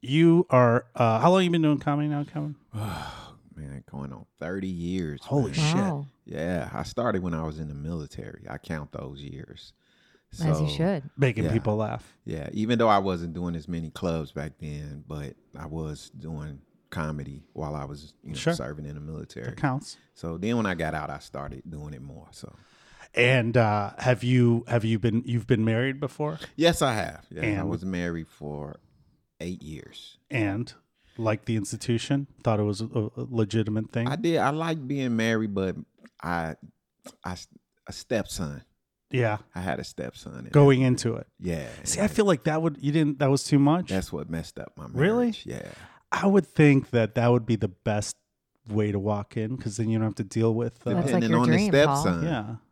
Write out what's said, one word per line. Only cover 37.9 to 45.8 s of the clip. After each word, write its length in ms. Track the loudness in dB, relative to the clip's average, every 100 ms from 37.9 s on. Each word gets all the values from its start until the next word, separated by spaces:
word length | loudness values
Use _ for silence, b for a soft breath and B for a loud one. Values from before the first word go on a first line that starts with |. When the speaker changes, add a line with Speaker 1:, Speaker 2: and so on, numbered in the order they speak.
Speaker 2:
stepson. 720 | -18 -4 -2 -2 -6 -8 -8 -16 _ _ _ _
Speaker 1:
Yeah. 300 | 0 0 -2 -8
Speaker 2:
I 60 | -10
had 220 | -6 -6
a 20 |
stepson. 500 | -6 -10 -10 -10 -16 -14
And 160 | 2
Speaker 1:
Going 260 | 8 8 8
Speaker 2:
that 80 | 4
Speaker 1:
into 280 | 2 0 -4
it. 120 | -10 _
Speaker 2:
Yeah. 300 | -6 -4 -6 -12
Speaker 1:
See, 160 | -6 0
I 80 | 0
feel 160 | 4
like 220 | 4 4 2
that 160 | 0
would, 160 | 0 -2
you 140 | 0
didn't, 260 | 2 2 2
that 100 | 2
was 140 | 2
too 160 | 4 6
much. 300 | 6 4 0
Speaker 2:
That's 240 | -2 -2
what 160 | -6 -6
messed 280 | -6 -8 -12
up 140 | -14 -14
my 80 | -8
Speaker 1:
Really? 280 | 0 2 4 0
Speaker 2:
marriage. 180 | -2 -8
Yeah. 220 | -10 -10 -14